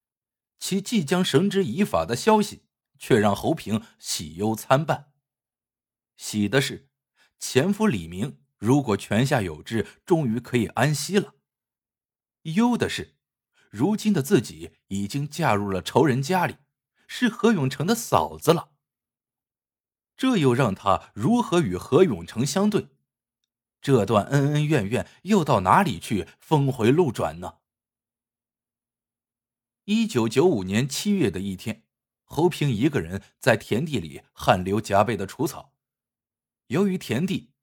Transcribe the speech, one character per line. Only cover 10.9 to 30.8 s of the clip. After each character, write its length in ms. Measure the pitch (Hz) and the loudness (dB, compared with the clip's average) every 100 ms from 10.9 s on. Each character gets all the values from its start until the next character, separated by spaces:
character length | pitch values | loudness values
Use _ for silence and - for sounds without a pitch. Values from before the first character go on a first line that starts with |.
息 240 | 147 - 196 | 0 -2 -2
了。 160 | - _ _ _ _ _ _ _ _ _ _ _ | -4 _ _ _ _ _ _ _ _ _ _ _
忧 340 | 160 165 240 233 | -6 0 2 0
的 100 | 87 | -2
是， 280 | - 87 _ _ _ _ _ _ | -4 -10 _ _ _ _ _ _
如 260 | 101 143 214 | -2 0 0
今 160 | 214 | 0
的 80 | 190 | 0
自 180 | 135 190 | 4 2
己 340 | - 80 82 - - | 2 -8 -16 -18 -10
已 180 | 98 98 | -6 -6
经 200 | 143 147 | -6 -6
嫁 280 | - 151 104 | -2 0 2
入 160 | 101 | 0
了 100 | 92 | -4
仇 240 | - - - | 0 2 2
人 160 | 123 | 2
家 240 | 139 185 165 | 0 0 -2
里， 120 | - _ _ _ _ - | -6 _ _ _ _ -18
是 220 | - 240 | -4 -2
何 240 | 226 233 | 2 2
永 160 | 202 131 | 2 0
成 160 | - 156 | -2 -2
的 80 | |
嫂 420 | 233 - 98 76 82 | -2 0 0 0 -2
子 160 | - | 0
了。 200 | 165 - _ _ _ _ _ _ _ _ _ _ _ _ _ _ - | 0 -2 _ _ _ _ _ _ _ _ _ _ _ _ _ _ -4
这 200 | 262 233 | 0 2
又 180 | 135 120 | 4 4
让 180 | 127 | 0
他 380 | 95 98 90 - | 0 0 0 -2
如 260 | - 131 240 | -4 0 0
何 220 | - 175 | 2 0
与 160 | 123 87 | 0 -2
何 260 | - 139 | 2 4
永 220 | 190 92 85 | 4 2 -6
成 180 | 107 | -4
相 240 | 139 190 208 | -2 0 0
对？ 200 | 202 - _ _ _ _ _ _ _ _ _ | 0 -4 _ _ _ _ _ _ _ _ _
这 240 | - 127 98 | 2 2 4
段 180 | 110 95 | 2 2
恩 280 | 139 139 | 2 2
恩 120 | 151 151 | 0 0
怨 240 | 151 98 | 0 0
怨 180 | 110 90 _ | -4 -4 _
又 220 | 175 208 | 0 0
到 160 | 156 113 | 2 2
哪 240 | 92 151 | 4 4
里 160 | 180 165 | 2 -4
去 280 | - 104 82 - | -4 -4 -4 -12
峰 340 | - 151 139 | -2 0 0
回 160 | 127 110 | 2 2
路 220 | 151 160 | 4 2
转 280 | 104 85 80 | -2 -6 -6
呢？ 200 | 87 - _ _ _ _ _ _ _ _ _ _ _ _ _ _ _ _ _ _ _ _ _ _ | -14 -16 _ _ _ _ _ _ _ _ _ _ _ _ _ _ _ _ _ _ _ _ _ _
一 240 | - 214 220 | -2 0 0
九 200 | 123 113 | 0 0
九 200 | 127 180 | 2 2
五 160 | 127 | 2
年 260 | 92 101 | -2 -2